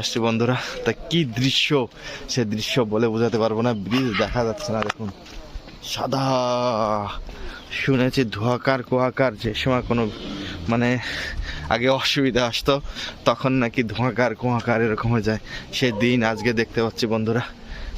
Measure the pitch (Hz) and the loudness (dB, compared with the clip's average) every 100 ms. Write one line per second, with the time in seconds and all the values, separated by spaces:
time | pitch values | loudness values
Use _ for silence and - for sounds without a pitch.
0 | 113 120 113 113 120 123 - - - 110 | -2 0 2 2 2 0 -2 -4 -2 -2
1 | - 170 135 110 131 - - 143 117 - | 0 0 2 2 2 2 2 0 0 -6
2 | - - - 127 107 107 - 135 110 107 | -14 -12 -6 -2 0 -2 -2 0 2 2
3 | 117 110 117 110 110 107 123 110 95 123 | 2 2 2 2 2 2 0 0 0 0
4 | 131 98 101 127 113 107 - 110 104 - | 2 0 0 0 0 -2 -2 -2 -2 -4
5 | 107 - - - - - - - - - | -8 -10 -14 -16 -12 -14 -14 -16 -10 -6
6 | 131 135 135 127 123 123 123 110 107 107 | -2 0 2 2 2 2 2 2 2 0
7 | 101 - - - - - - - - 131 | -2 -8 -10 -10 -10 -12 -10 -4 0 2
8 | 127 139 117 101 117 123 - 135 113 127 | 2 2 0 0 0 0 2 0 2 2
9 | 127 120 131 104 110 - 135 127 117 117 | 2 2 0 0 -4 -2 0 0 0 0
10 | 110 - - - - - - 117 120 123 | 0 -4 -8 -8 -8 -8 -2 2 2 0
11 | - - - - - - - 117 127 135 | -2 -6 -6 -6 -6 -6 -2 2 2 2
12 | - 147 135 117 120 - - 139 - - | 2 2 2 2 0 0 2 2 0 -8
13 | - - - 117 135 131 117 135 113 104 | -10 -4 0 2 2 2 2 0 -2 0
14 | 127 104 123 107 123 120 113 117 113 110 | 0 2 2 2 0 0 2 2 2 2
15 | 113 120 104 107 - - - - 127 104 | 2 2 2 0 -4 -12 -8 0 0 4
16 | 120 123 113 110 110 113 110 - 113 - | 4 4 2 2 0 2 0 0 0 0
17 | 117 110 110 113 - - - - - | 0 0 2 0 -2 -8 -14 -12 -10